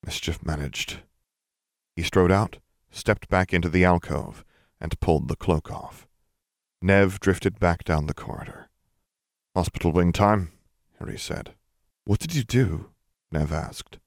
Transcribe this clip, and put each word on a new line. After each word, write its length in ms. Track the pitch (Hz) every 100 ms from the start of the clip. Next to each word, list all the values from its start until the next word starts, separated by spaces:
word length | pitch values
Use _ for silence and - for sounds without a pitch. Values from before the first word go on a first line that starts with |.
"Mischief 400 | - - - 82
managed." 580 | - 76 73 69 - - _ _ _ _ _ _ _ _ _
He 80 | -
strode 300 | 85 - 87
out, 260 | 95 110 - _ _ _
stepped 380 | - - 104 -
back 240 | 92 92
into 160 | 90 85
the 160 | 87
alcove, 600 | 90 87 - 71 - - - _ _ _
and 180 | 82 -
pulled 300 | - 78 65
the 80 | -
cloak 340 | - 80 -
off. 380 | - - - _ _ _ _ _ _ _ _
Nev 380 | 92 98 98 95
drifted 400 | - 90 98 -
back 240 | 90 82
down 220 | - 80 76
the 80 |
corridor. 560 | - - - - - - _ _ _ _ _ _ _ _
"Hospital 380 | - 85 - 87
wing 180 | 82 87
time," 400 | 85 101 107 87 _ _ _ _ _
Harry 200 | - -
said. 360 | - - - _ _ _ _ _
"What 140 | - 104
did 160 | 160
you 80 | 156
do?" 500 | 117 120 117 80 - _ _ _ _
Nev 220 | 78 73
asked. 480 | 76 - - - -